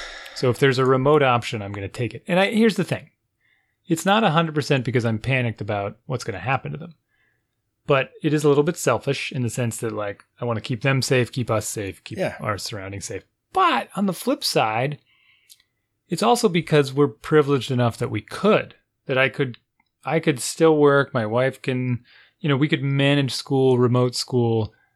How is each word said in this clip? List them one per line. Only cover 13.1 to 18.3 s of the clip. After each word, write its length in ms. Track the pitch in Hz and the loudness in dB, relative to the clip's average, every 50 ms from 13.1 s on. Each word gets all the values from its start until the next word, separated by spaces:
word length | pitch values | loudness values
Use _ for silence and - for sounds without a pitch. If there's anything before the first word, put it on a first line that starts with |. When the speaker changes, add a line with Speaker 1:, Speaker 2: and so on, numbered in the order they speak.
| 101 92 - _ _ _ _ _ - | -12 -12 -14 _ _ _ _ _ 0
Speaker 1:
But 340 | 381 370 339 262 - - - - | 0 2 2 2 0 -2 -6 -4
on 80 | 185 208 | -2 -2
the 60 | 190 | -2
flip 320 | 170 - - 240 285 277 - | -2 -2 -2 -4 -4 -2 -4
side, 540 | - - 156 123 110 110 117 127 147 147 - _ _ _ _ _ _ _ _ _ _ - _ _ _ _ _ _ _ _ _ _ _ | -2 0 0 0 0 0 -2 -2 -4 -6 -8 _ _ _ _ _ _ _ _ _ _ -20 _ _ _ _ _ _ _ _ _ _ _
it's 120 | 180 - | -4 0
also 260 | 208 233 240 233 - 208 | 2 2 4 4 2 2
because 420 | 165 175 160 - 156 147 139 127 | 2 0 0 4 4 4 4 2
we're 160 | 131 143 143 135 | 2 2 2 2
privileged 600 | - - - - 156 151 143 139 143 131 110 - | 0 -6 -4 2 4 4 4 4 0 0 0 -2
enough 260 | 131 123 123 117 - | 0 0 0 0 0
that 140 | - 120 107 | -2 -6 -6
we 100 | 110 104 | -6 -8
could, 540 | - - | -8 -10